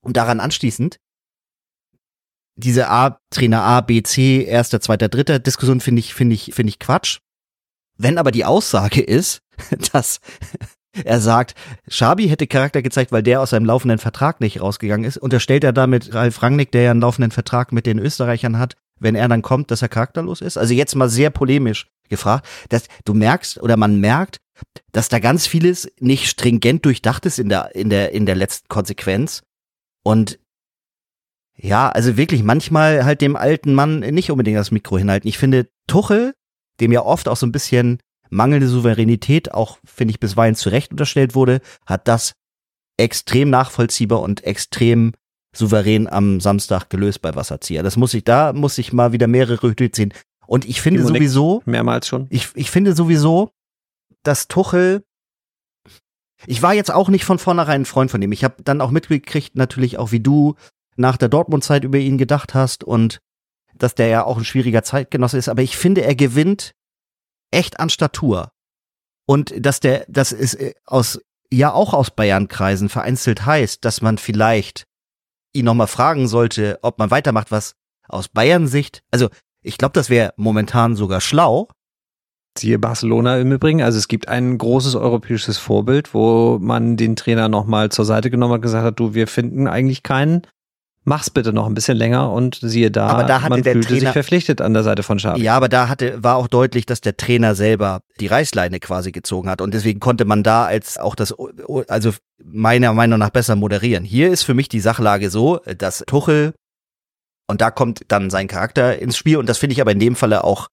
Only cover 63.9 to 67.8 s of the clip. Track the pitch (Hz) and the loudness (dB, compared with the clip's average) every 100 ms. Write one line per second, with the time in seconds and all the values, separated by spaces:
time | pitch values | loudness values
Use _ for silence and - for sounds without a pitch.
63.9 | - 113 113 104 113 113 131 123 113 - | 0 2 2 0 -4 -2 -2 0 0 0
64.9 | 139 131 143 123 135 120 113 127 - 180 | -6 -4 -2 0 -2 -2 -2 -2 0 2
65.9 | 190 117 131 139 131 160 196 - _ _ | 2 2 4 4 4 0 -2 -6 _ _
66.9 | _ _ _ _ _ _ 160 - - | _ _ _ _ _ _ -2 -2 -4